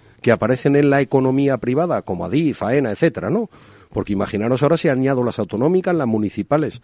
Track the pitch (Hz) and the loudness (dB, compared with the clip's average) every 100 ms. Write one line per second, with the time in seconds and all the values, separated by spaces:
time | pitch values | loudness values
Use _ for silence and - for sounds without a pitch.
0 | - _ 120 110 110 127 143 143 143 139 | -20 _ 2 2 2 0 2 4 4 2
1 | 135 135 131 135 139 127 120 131 175 113 | 2 2 2 2 0 0 -2 -2 -2 -4
2 | - 90 87 135 160 - 101 139 123 98 | -4 -6 -2 0 0 -2 -2 0 0 0
3 | 165 - 98 202 220 - - - _ 107 | -2 -2 -4 -4 -4 -12 -20 -20 _ -6
4 | 95 98 98 101 113 127 143 165 165 131 | -4 -2 -2 -2 -2 0 2 2 0 0
5 | 131 131 120 107 98 104 143 185 185 170 | 0 0 -2 -4 -6 -2 0 2 0 -2
6 | 123 110 101 - 95 151 131 - | 0 0 -2 -4 -2 0 -2 -8